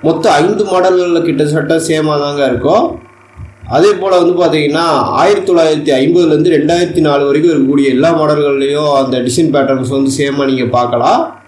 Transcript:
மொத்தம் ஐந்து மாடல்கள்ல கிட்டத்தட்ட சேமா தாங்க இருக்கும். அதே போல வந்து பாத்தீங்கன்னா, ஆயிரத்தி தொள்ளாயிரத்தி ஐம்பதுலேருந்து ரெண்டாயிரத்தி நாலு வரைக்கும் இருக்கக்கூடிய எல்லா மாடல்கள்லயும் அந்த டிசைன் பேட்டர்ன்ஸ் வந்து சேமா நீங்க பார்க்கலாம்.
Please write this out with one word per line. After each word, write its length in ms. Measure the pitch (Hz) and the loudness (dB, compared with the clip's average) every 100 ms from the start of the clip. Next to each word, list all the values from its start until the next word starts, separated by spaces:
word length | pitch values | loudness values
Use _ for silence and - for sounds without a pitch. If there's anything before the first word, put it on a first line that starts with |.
மொத்தம் 320 | - 156 170 | 0 0 2
ஐந்து 300 | 147 175 208 | 2 2 0
மாடல்கள்ல 580 | 202 185 185 185 175 165 | 0 0 2 2 0 0
கிட்டத்தட்ட 560 | 165 139 147 156 143 160 | -2 -2 0 -2 0 -2
சேமா 420 | 160 156 156 147 | 0 -2 0 -2
தாங்க 260 | 143 143 131 | -4 -2 -2
இருக்கும். 540 | 120 135 196 339 - - - - - - - - | 0 0 0 0 -6 -16 -20 -20 -20 -20 -18 -4
அதே 240 | 139 196 | 2 2
போல 280 | 185 190 180 | 2 0 2
வந்து 260 | 170 175 170 | 2 2 0
பாத்தீங்கன்னா, 380 | 156 147 143 170 | 0 0 0 0
ஆயிரத்தி 640 | 143 123 - 175 202 185 | -2 -2 0 2 2 2
தொள்ளாயிரத்தி 420 | 175 160 151 143 131 | 2 2 0 0 0
ஐம்பதுலேருந்து 560 | 143 170 165 147 175 | 2 2 2 2 2
ரெண்டாயிரத்தி 480 | 156 151 175 175 175 | 2 0 0 0 0
நாலு 260 | 151 143 143 | 0 2 0
வரைக்கும் 520 | 143 170 147 135 143 | 2 2 2 0 2
இருக்கக்கூடிய 80 | 139 | 2
எல்லா 360 | 127 160 165 | 2 2 2
மாடல்கள்லயும் 720 | 151 147 143 139 139 147 151 | 0 0 0 0 -2 -2 0
அந்த 260 | 139 127 127 | 0 0 -2
டிசைன் 320 | 123 175 156 | -2 0 0
பேட்டர்ன்ஸ் 380 | 139 135 135 127 | 0 0 -2 -2
வந்து 220 | 139 135 - | -2 -2 -2
சேமா 280 | 139 135 139 | -4 -2 -2
நீங்க 200 | 131 117 | -2 -2
பார்க்கலாம். 680 | 120 120 120 127 339 330 - | -2 0 0 0 0 -2 -10